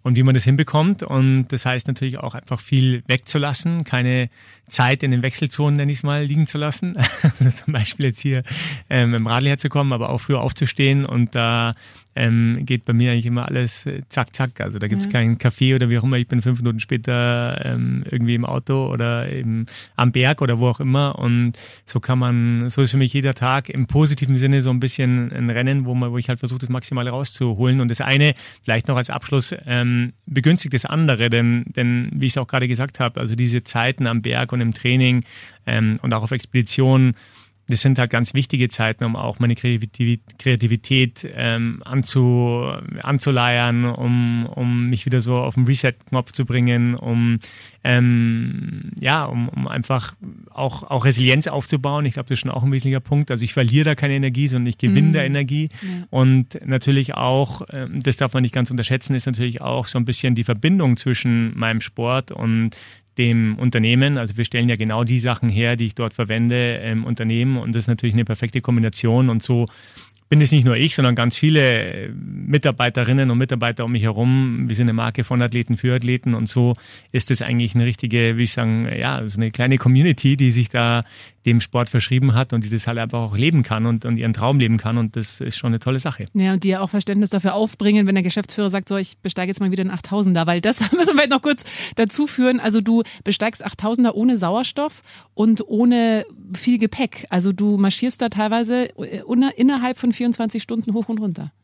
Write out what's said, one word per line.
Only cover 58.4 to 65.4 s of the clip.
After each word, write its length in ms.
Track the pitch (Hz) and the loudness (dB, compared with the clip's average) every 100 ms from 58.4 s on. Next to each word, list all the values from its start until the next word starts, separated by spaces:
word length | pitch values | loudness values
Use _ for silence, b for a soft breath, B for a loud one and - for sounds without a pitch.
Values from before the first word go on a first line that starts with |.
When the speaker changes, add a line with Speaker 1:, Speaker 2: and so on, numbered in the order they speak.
Speaker 1:
nicht 100 | 127 | 0
ganz 180 | 131 120 | 0 -2
unterschätzen, 440 | 127 113 131 - 131 | -2 -2 -4 -2 -2
ist 100 | 135 | -2
natürlich 360 | 113 123 117 | -4 -4 -4
auch 260 | 127 123 120 | -6 -4 -2
so 100 | 127 | -2
ein 80 | 120 | -2
bisschen 300 | 120 131 117 | 0 0 0
die 80 | |
Verbindung 540 | 117 107 156 190 143 117 | 0 0 2 2 2 2
zwischen 600 | 131 120 127 117 113 - | 0 0 2 2 0 -2
meinem 220 | 113 113 | -2 -2
Sport 520 | - - 120 131 131 | -4 -6 -2 -2 -4
und 440 | - 113 113 113 B B B _ - | -6 -2 0 0 B B B _ 0
dem 380 | 120 117 110 107 | 2 4 2 0
Unternehmen. 600 | 123 117 110 123 139 139 | 0 2 2 4 2 0
Also 200 | 113 104 | -4 -4
wir 80 | 117 | -2
stellen 240 | 120 120 | 0 0
ja 60 | 110 | 0
genau 280 | 110 110 | -2 -2
die 160 | 120 127 | 0 0
Sachen 300 | 123 117 | 0 0